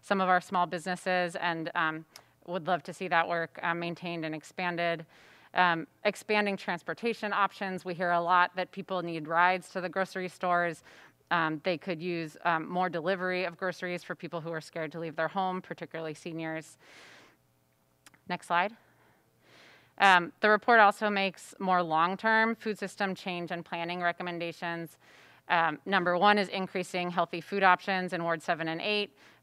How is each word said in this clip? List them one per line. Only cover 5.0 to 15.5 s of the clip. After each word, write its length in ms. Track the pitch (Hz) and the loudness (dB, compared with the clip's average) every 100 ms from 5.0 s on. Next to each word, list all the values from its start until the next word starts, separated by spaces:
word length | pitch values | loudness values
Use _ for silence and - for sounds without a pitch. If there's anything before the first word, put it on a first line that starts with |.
| 160 - - - - - | -8 -20 -20 -20 -6 2
Um, 320 | 180 165 - _ | 4 2 -4 _
expanding 540 | 214 - - 214 208 196 | -2 -2 0 0 0 -2
transportation 720 | - 175 - 160 233 220 208 | -4 -6 -6 -6 -4 -4 -4
options. 540 | 202 196 - 196 185 185 | 0 0 -2 -6 -6 -6
We 80 | |
hear 180 | 170 180 | -2 2
a 80 | 170 | 2
lot 340 | 170 180 175 180 | 4 4 4 2
that 160 | 180 | -6
people 280 | - 185 190 | -8 -6 -4
need 240 | 170 165 151 | -4 -6 -2
rides 440 | 165 180 185 - | 4 4 2 -2
to 100 | 190 | -8
the 80 | 175 | -6
grocery 400 | 175 185 190 180 | -2 -4 -4 -8
stores. 560 | - 185 175 175 160 - - - _ _ | -4 0 2 2 -4 -14 -20 -20 _ _
Um, 300 | 170 160 156 | 0 0 -2
they 140 | 185 170 | -2 -4
could 240 | - 165 | -4 -6
use, 340 | 180 170 160 - | -4 -6 -6 -4
um, 240 | 175 165 156 | -2 0 -2
more 220 | 180 185 | -2 -2
delivery 560 | 170 160 190 185 180 180 | -2 -2 -2 -2 -2 -4
of 100 | 170 | -4
groceries 480 | 185 165 180 175 | -6 -6 -6 -8
for 120 | - 175 | -8 -10
people 260 | 165 170 | -8 -8
who 100 | 156 | -6
are 80 | 160 | -8
scared 320 | - 165 156 | -8 -8 -8
to 80 | 165 | -6
leave 160 | 165 156 | -8 -2
their 140 | 160 | -2
home, 320 | 196 185 | 0 -2